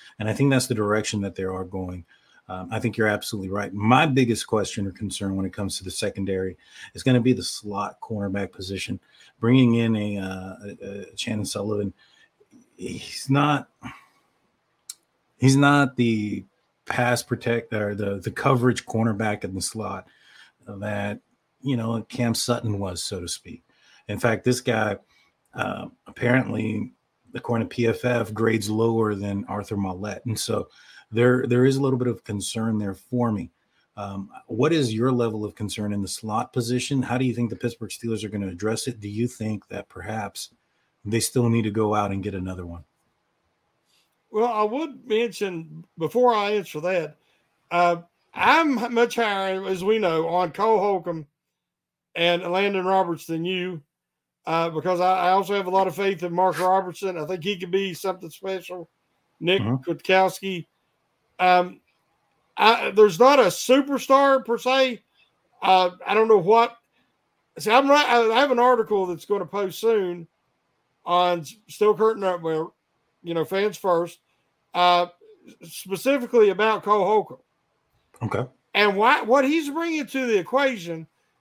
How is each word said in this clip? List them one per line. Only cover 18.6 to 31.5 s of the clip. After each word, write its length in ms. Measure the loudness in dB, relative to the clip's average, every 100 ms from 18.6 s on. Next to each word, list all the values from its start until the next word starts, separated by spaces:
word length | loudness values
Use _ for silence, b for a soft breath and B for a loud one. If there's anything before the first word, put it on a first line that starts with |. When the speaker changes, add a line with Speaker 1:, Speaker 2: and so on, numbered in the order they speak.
| 4 0 -4
Speaker 1:
cornerback 580 | 0 0 0 -2 -4
in 100 | -6
the 80 | -6
slot 460 | -8 -8 -10 -10 -14 b b b b _ -16
that, 540 | -10 -6 -4 -6 -8 _ _ _ _
you 160 | -4 -2
know, 240 | -2 -4 -6
Cam 240 | -4 -2
Sutton 460 | 0 0 -2 0 -4
was, 240 | -4 -6
so 180 | -8 -8
to 60 | -8
speak. 360 | -12 -14 -20 _ b b b -10
In 100 | -2
fact, 260 | -2 0
this 160 | 0 -2
guy, 380 | -2 -2 -2 -4 _ _ _ _ _
uh, 340 | -8 -6 -6 -12 _ -20
apparently, 840 | -4 0 2 0 -4 -4 -4 -8 _ _ _ _ -12
according 340 | -4 -4 -4
to 60 | -2
P 100 | 0
F 180 | 0 -2
F, 280 | -2 -4
grades 380 | 0 0 0 -2
lower 420 | 0 0 2 0
than 320 | -2 -4 -6 -6
Arthur 320 | -8 -6 -4
Maulet. 480 | -4 -6 -10 -8 -6
And 140 | -6
so 300 | -4 -4 -6 b b b b
there, 340 | 2 4 4
there 200 | 2